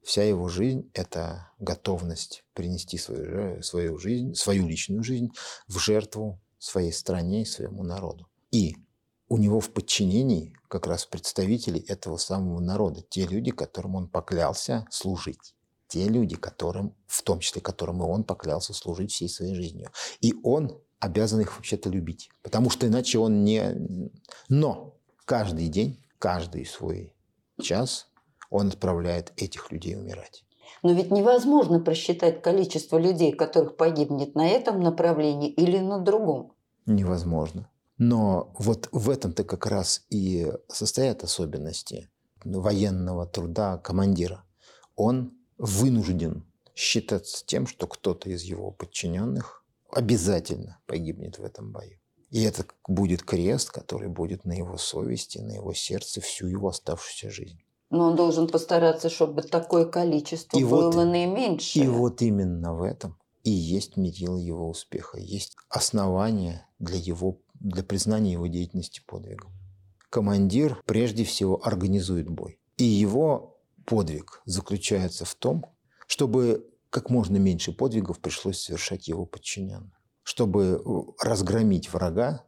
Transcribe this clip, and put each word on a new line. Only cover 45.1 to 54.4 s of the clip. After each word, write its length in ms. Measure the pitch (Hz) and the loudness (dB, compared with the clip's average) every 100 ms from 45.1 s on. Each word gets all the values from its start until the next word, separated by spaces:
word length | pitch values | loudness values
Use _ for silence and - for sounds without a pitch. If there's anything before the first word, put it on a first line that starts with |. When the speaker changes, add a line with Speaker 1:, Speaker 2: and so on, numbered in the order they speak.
| 127 127 - _ - | 2 -2 -12 _ -8
Speaker 1:
вынужден 840 | 110 98 131 120 92 90 82 82 - _ _ - | -2 2 4 4 2 0 -2 -6 -12 _ _ -4
считаться 720 | - 113 - 101 - - - | 0 0 0 -4 -4 -12 -4
тем, 220 | - 131 | -2 -2
что 200 | - - | -6 -8
кто-то 420 | - 101 85 95 | -4 -4 -4 -6
из 120 | 90 | -8
его 300 | 85 87 98 | -8 -8 -10
подчинённых 920 | 95 92 - 87 90 117 131 - - _ _ _ | -12 -12 -6 -4 -2 -2 -4 -6 -14 _ _ _
обязательно 880 | - 113 113 85 90 - - - - - | -2 2 2 4 0 0 -8 -10 -16 -8
погибнет 500 | 85 80 78 - - | -6 -6 -8 -12 -12
в 60 | |
этом 280 | 101 - 107 | -14 -12 -14
бою. 280 | 104 95 98 _ _ _ | -14 -16 -20 _ _ _
И 100 | 113 | 0
это 220 | 110 - - _ - | 0 -2 -10 _ -2
будет 360 | 95 98 90 | 0 2 0
крест, 460 | - 90 90 131 - | 0 0 2 0 -2
который 380 | - - - 101 | -8 -8 -8 -6
будет 360 | 87 85 92 | -6 -6 -6